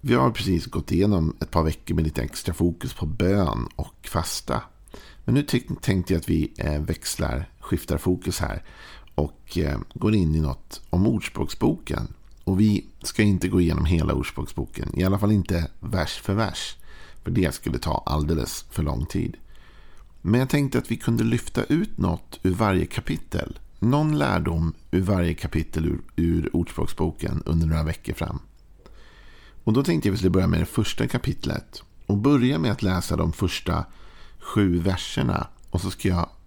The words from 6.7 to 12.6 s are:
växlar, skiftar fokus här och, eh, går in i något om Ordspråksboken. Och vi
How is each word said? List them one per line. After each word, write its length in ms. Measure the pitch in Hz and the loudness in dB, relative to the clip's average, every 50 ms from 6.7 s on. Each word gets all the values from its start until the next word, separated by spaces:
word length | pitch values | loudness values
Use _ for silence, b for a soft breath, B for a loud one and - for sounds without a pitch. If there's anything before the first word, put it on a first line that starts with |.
| 73 73 | -2 -2
växlar, 680 | 76 - - - - - - - - - 60 71 - - - - | -2 -2 -4 -4 -4 -8 -4 -2 -2 -2 -2 -4 -6 -8 -12 -18
skiftar 380 | - - 98 82 - - - | -4 -4 -4 -4 -2 -2 -4
fokus 420 | - - 92 92 87 - - 87 - | 0 0 0 0 0 -2 -4 -4 -2
här 240 | - 65 - - B B B B B B B B B B B | -4 -4 -4 -8 B B B B B B B B B B B
och, 420 | - 76 76 - - - - - | -2 -2 -2 -4 -14 -18 -6 -2
eh, 220 | 90 80 69 71 - - - - | 0 0 0 0 -4 -6 -8 -8
går 220 | - - 104 110 | -2 2 2 4
in 200 | 104 90 78 78 | 4 4 4 2
i 40 | 80 | 2
något 420 | 78 69 65 - - - - - - - | 2 0 -2 -6 -10 -16 -16 -16 -8 -2
om 180 | - 87 98 | 2 2 4
Ordspråksboken. 1000 | 117 123 101 - - - - - - - - - 147 165 - - - - - - - - - - - - - - | 4 2 0 -2 -6 -4 -4 -4 -4 -2 0 2 2 2 0 -4 -6 -4 -4 -4 -8 -10 -16 -18 -20 -20 -8 -2
Och 160 | - 95 | 0 2
vi 260 | 92 | 4